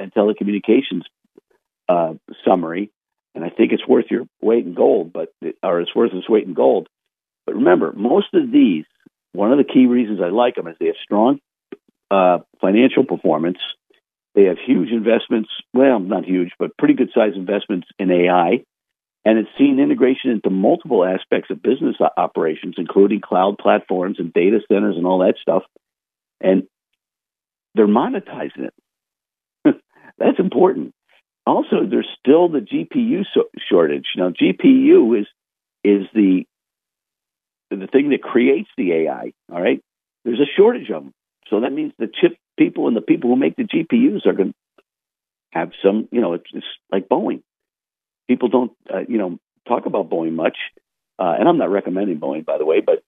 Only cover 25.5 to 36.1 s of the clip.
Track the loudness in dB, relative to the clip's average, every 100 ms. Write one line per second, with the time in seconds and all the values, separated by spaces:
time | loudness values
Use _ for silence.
25.5 | -2 -2 _ _ _ _ _ _ -6 0
26.5 | 0 -2 _ _ _ _ _ _ _ _
27.5 | _ _ 0 2 2 0 -6 -10 -12 -12
28.5 | -10 -14 -14 _ _ _ _ _ _ _
29.5 | _ 0 0 _ _ -16 -4 0 0 0
30.5 | 2 2 0 -8 _ _ _ _ _ -2
31.5 | -2 0 -2 -2 -4 -6 -2 2 4 4
32.5 | -2 -4 -8 -4 -4 -2 -2 -2 -2 -4
33.5 | -6 0 2 2 -2 -6 -4 -4 0 -2
34.5 | 2 4 6 6 6 6 0 -4 _ _
35.5 | _ _ _ 0 0 0